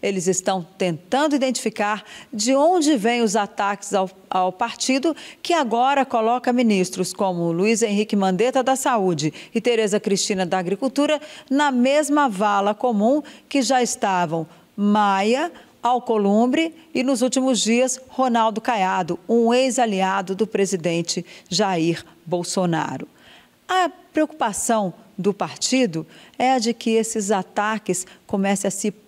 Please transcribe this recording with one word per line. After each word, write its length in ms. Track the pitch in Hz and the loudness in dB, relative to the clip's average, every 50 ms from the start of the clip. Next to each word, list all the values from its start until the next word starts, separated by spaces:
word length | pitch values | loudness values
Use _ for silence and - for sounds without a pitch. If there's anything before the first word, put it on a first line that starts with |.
| - | -2
Eles 240 | 202 196 190 165 185 | -2 -2 -2 -2 -2
estão 400 | 185 185 - - 190 190 170 - - - | -2 -2 -2 -2 -4 -4 -6 -10 -8 -4
tentando 560 | 202 180 165 147 - - - 262 294 311 277 | -4 -4 -4 -4 -6 -2 0 0 0 2 0
identificar 680 | 285 262 262 247 - - 220 208 - 214 208 214 202 - - - - - _ - | 0 0 -2 -2 -2 -4 -6 -4 -2 -4 -4 -4 -6 -8 -16 -20 -20 -18 _ -8
de 200 | 214 208 233 269 | -4 0 2 2
onde 440 | 277 285 330 370 359 302 285 311 233 | 4 4 4 4 4 4 2 2 2
vêm 240 | 185 233 240 240 | 2 0 2 2
os 160 | 233 220 185 220 | 0 2 2 0
ataques 560 | 202 196 - - 208 196 208 - - - - | -2 -2 -4 -4 -2 -2 -2 -4 -8 -2 0
ao, 160 | 202 190 185 190 - - - | 0 0 -2 -6 -16 -14 -4
ao 220 | - 185 185 185 | -2 0 0 0
partido, 640 | 180 - 240 233 - - - - 262 277 262 339 294 - - - - _ | 0 -2 -4 -6 -4 -6 -2 0 0 0 0 -2 -2 -2 -10 -20 -20 _
que 120 | _ - 349 | _ -2 0
agora 520 | 330 285 226 214 233 247 269 285 285 262 | 0 0 0 0 2 2 2 2 2 0
coloca 460 | 269 - 233 220 226 240 247 247 254 | 0 0 0 2 2 0 0 0 0
ministros 600 | 247 247 254 226 208 190 185 185 - - 185 175 - | 2 2 4 4 4 2 0 -2 -2 -6 -6 -6 -4
como 400 | - 208 190 185 175 170 170 165 | -2 -2 -2 0 0 -2 -2 0
Luiz 280 | 170 190 214 226 202 | 0 2 2 2 2
Henrique 360 | 226 214 202 202 214 208 - 202 | 0 0 0 0 0 0 0 0
Mandetta 440 | 190 190 185 180 220 254 254 262 | 2 2 2 2 0 0 2 0
da 140 | 254 254 262 | 0 0 0
Saúde 580 | 254 - 302 254 226 190 185 175 147 147 156 - - - - _ | 0 0 0 0 2 2 0 0 0 -2 -4 -4 -6 -20 -6 _
e 60 | 233 | -2
Tereza 400 | 196 247 240 220 220 208 185 214 | 0 0 2 2 2 2 0 0
Cristina 440 | - 220 196 185 - - 214 185 185 | 0 0 -2 0 0 -2 -2 -2 -2
da 140 | 175 185 185 | -2 -2 -2
Agricultura 580 | 180 170 196 196 - 262 - - 285 294 302 285 294 - - - - - | -2 -2 -4 -2 -2 -4 0 0 0 0 0 -2 -4 -12 -20 -20 -6 -2
na 220 | 262 277 294 285 | 0 0 2 2
mesma 560 | 269 247 240 262 277 302 311 277 294 294 285 262 | 2 2 2 4 4 2 2 2 2 2 2 2
vala 480 | 202 180 214 208 202 202 196 208 208 | 0 0 0 0 2 2 2 0 -2
comum 480 | 208 - 254 233 202 202 226 277 302 294 - - - _ _ | 0 -2 0 0 2 2 2 2 2 0 -6 -18 -20 _ _
que 140 | - 285 | -2 0
já 200 | 254 202 269 254 | 0 2 2 2
estavam 640 | 247 233 - - - 208 185 180 180 156 160 165 160 - - - - _ _ | 2 0 -2 -4 -2 0 0 0 0 0 -2 -4 -4 -6 -12 -20 -20 _ _
Maia, 760 | - 202 208 208 214 208 202 196 190 196 214 240 262 320 349 - - - - _ _ | -2 2 2 4 4 4 4 2 2 2 2 2 0 0 -4 -6 -12 -20 -20 _ _
Alcolumbre 960 | - 240 254 247 247 - 233 214 202 196 202 214 233 254 254 311 330 330 320 - - _ _ | 0 0 0 0 0 0 0 2 2 4 4 4 4 4 2 0 0 -2 -4 -12 -20 _ _
e, 100 | - 254 | -2 0
nos 180 | 254 277 214 | 0 2 2
últimos 400 | 240 254 247 269 254 262 262 202 | 0 0 0 0 2 2 0 0
dias, 360 | - 214 233 240 254 254 - - - - | 2 2 2 2 2 0 -2 -6 -10 -14
Ronaldo 500 | - - 262 254 233 233 220 226 214 220 | -4 -2 0 2 2 2 2 2 0 -2
Caiado, 580 | 226 - 247 214 185 185 190 190 185 156 175 - - - | -2 -2 0 0 0 0 0 -2 -2 -4 -6 -8 -2 0
um 240 | 226 233 233 226 233 | 2 2 4 4 2
ex-aliado 840 | 247 262 262 220 269 247 226 202 185 190 185 190 196 190 180 190 | 2 2 0 2 0 0 0 2 0 0 0 0 -2 -4 -4 -2
do 100 | 190 220 | -4 -4
presidente 800 | 202 - - 196 180 196 180 160 175 165 170 170 - - 190 170 - - - - _ | -2 0 0 0 0 -2 -4 -2 -2 -2 -2 -2 -4 -6 -6 -8 -10 -16 -20 -14 _
Jair 560 | 185 165 214 190 190 170 160 170 165 156 - - - _ _ | -2 -2 0 0 0 0 0 0 0 -2 -6 -18 -20 _ _
Bolsonaro. 840 | 165 175 175 175 - - 196 185 175 165 156 151 - - - - - _ _ - - - - - _ _ _ _ | -6 -4 -4 -4 -4 -2 -2 0 0 0 -2 -4 -4 -6 -10 -12 -14 _ _ -20 -20 -20 -20 -20 _ _ _ _
A 240 | - 359 370 359 330 349 - - _ | -2 0 0 0 0 -2 -8 -20 _
preocupação 840 | _ 320 311 302 311 - - 311 294 - - - 233 220 202 180 - - - - _ - | _ 0 0 0 -2 -4 -4 -4 -4 -4 -2 0 0 0 0 -2 -4 -8 -20 -20 _ -4
do 160 | 175 202 196 | -2 -2 -2
partido 720 | 202 185 156 - - - - - 262 254 214 156 160 156 - - - - - - - | -2 -6 -8 -6 -6 -4 -2 0 2 0 0 -2 -6 -10 -10 -16 -20 -20 -20 -6 -2
é 160 | 247 254 262 | 0 2 2
a 60 | 262 | 2
de 140 | 214 233 233 | 0 -2 -4
que 160 | 233 - 233 | -2 -2 0
esses 380 | 220 226 220 220 - 226 208 190 | 0 0 0 0 -4 -6 -2 0
ataques 800 | 214 190 180 - - - 208 214 220 220 - - 180 175 - - - - _ | -2 -2 -2 -4 -4 -4 -2 -2 -2 -4 -4 -4 -4 -4 -4 -12 -16 -20 _
comecem 420 | - - 202 190 196 202 190 - 196 | -6 -4 -2 0 0 0 0 -2 -4
a 40 | |
se 200 | 190 - - 214 202 - - | -4 -2 -6 -6 -6 -6 -20